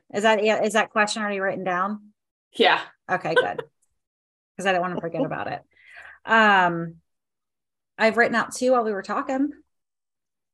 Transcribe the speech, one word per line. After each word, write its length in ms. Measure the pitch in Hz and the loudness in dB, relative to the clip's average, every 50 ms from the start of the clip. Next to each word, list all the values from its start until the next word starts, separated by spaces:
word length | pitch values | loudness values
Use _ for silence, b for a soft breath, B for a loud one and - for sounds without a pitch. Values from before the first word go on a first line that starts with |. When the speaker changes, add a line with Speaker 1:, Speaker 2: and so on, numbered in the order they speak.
| _ _ - | _ _ -6
Speaker 1:
Is 100 | 202 202 | 0 2
that, 200 | 226 220 208 208 | 2 2 4 2
is 300 | 220 214 - 190 220 190 | 0 0 2 0 0 0
that 160 | 226 196 - | 0 0 0
question 300 | _ 226 208 208 - 226 | _ 0 0 0 -2 -6
already 180 | 214 208 202 196 | -4 -4 -4 -4
written 240 | 190 196 - 185 185 | -4 -4 -4 -4 -4
down? 460 | 185 180 175 190 202 214 208 - - _ _ _ _ _ _ _ _ _ | -4 -2 -2 -2 -4 -4 -10 -12 -20 _ _ _ _ _ _ _ _ _
Speaker 2:
Yeah. 280 | - - 180 160 - - - _ _ _ - | 2 2 2 2 2 -2 -12 _ _ _ -4
Speaker 1:
Okay, 260 | 185 175 - 160 165 | -4 -4 -2 0 0
good. 260 | 240 - - - - - | 0 0 0 -4 -8 -10
<laughs> 920 | _ _ _ _ _ _ _ _ _ _ _ _ _ _ _ _ _ _ | _ _ _ _ _ _ _ _ _ _ _ _ _ _ _ _ _ _
'Cause 80 | - 180 | -4 -2
I 60 | 196 | 0
don't 100 | 185 175 | 0 0
wanna 180 | 175 180 175 - | 0 -2 -6 -6
forget 240 | - 165 165 - - | -8 -6 -4 -4 -4
about 240 | - - - - | -4 -4 -6 -6
it. 140 | - - - _ B B B B B B B B B B B B | -8 -8 -10 _ B B B B B B B B B B B B
Um, 720 | - 220 226 220 214 202 190 180 175 170 170 170 165 165 165 _ _ _ _ _ _ _ _ _ _ _ _ _ _ _ _ _ _ _ | 2 4 6 6 6 6 6 4 2 0 -2 -6 -8 -12 -18 _ _ _ _ _ _ _ _ _ _ _ _ _ _ _ _ _ _ _
I've 200 | - 208 226 214 | 0 0 2 4
written 180 | 226 233 - 226 | 2 2 2 2
out 180 | 226 - - - | -2 -2 -2 -4
two 160 | - 254 254 | -2 0 2
while 120 | 262 240 226 | 2 2 2
we 80 | 220 208 | 0 -4
were 80 | 190 196 | -4 -6
talking. 460 | - 208 220 277 - 269 262 277 294 294 - _ _ _ _ _ _ _ _ _ _ _ _ _ _ _ _ _ _ | -6 -6 -6 -4 -4 -2 -2 -2 -2 -4 -10 _ _ _ _ _ _ _ _ _ _ _ _ _ _ _ _ _ _